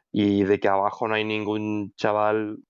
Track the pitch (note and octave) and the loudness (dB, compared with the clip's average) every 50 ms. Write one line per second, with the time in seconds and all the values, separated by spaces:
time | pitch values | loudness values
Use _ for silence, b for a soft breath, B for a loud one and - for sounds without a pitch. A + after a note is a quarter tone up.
0 | b _ - - G#2 G2+ G2+ G2+ G2+ F#2+ G#2 G2 - G#2 G2 G2 G2 G#2 - - | b _ -2 0 2 2 4 2 4 2 2 2 2 2 2 2 0 -2 -2 -2
1 | A#2+ A2 A2 G#2+ G#2+ G#2+ G#2+ G#2+ G#2+ G2+ G#2+ G#2+ G#2+ G#2+ G#2+ G#2 G#2 F#2+ - - | -4 -2 0 0 -2 -2 -2 -4 -2 -2 -4 -4 -2 -4 -4 -4 -4 -6 -8 -4
2 | - G#2+ G#2 G#2+ G#2+ G#2+ G#2+ A2 A2 G#2+ A2 - - _ | -2 0 2 2 2 2 2 0 -2 -4 -8 -12 -16 _